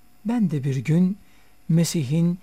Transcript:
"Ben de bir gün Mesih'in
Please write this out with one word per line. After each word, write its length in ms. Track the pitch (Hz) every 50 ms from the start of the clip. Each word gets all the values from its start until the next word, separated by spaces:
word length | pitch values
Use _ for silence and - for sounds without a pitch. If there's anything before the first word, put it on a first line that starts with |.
| - - - - -
"Ben 260 | 208 240 247 214 165
de 140 | 160 143 131
bir 120 | 143 131
gün 420 | 135 113 151 151 175 185 185 208 - - - - - - - - - - -
Mesih'in 720 | 160 170 170 - - 170 139 117 147 165 165 175 175 185